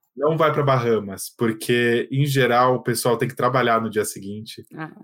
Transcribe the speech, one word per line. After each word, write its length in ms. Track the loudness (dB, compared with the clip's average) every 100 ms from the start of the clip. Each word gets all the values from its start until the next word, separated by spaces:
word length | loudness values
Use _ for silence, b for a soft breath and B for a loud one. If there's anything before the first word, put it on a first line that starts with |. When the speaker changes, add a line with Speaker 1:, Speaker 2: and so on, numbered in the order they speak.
| _ -4
Speaker 1:
não 180 | 0 2
vai 140 | 2
pra 100 | 2
Bahamas, 720 | 2 2 2 0 -2 -10 -12 -4
porque, 680 | -2 -2 0 2 2 0 0
em 140 | -2 0
geral, 500 | 2 2 4 4 2
o 80 |
pessoal 340 | -2 -2 0 0
tem 100 | -2
que 80 | -2
trabalhar 440 | 0 2 2 2
no 80 | 0
dia 140 | -2
seguinte. 640 | -4 -6 -12 -14 -14 -18 -18 -16
Speaker 2:
Ah. 160 | -16 -16